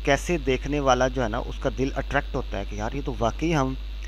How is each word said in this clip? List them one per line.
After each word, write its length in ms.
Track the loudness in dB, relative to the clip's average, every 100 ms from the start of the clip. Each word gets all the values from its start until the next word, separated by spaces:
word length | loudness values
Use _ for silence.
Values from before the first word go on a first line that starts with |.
| 2
कैसे 320 | 2 2 0
देखने 420 | 2 0 2 2
वाला 280 | 4 6 4
जो 140 | 2
है 80 | 0
ना, 100 | 0
उसका 300 | -4 -2 -2
दिल 220 | 0 -2
अट्रैक्ट 440 | -2 0 -2 0 -4
होता 220 | -4 -4
है 80 | -4
कि 140 | -4
यार, 160 | -4 -4
ये 60 |
तो 120 | -6
वाकई 380 | 0 0 0 0
हम 260 | 2 2 -2 -6 -8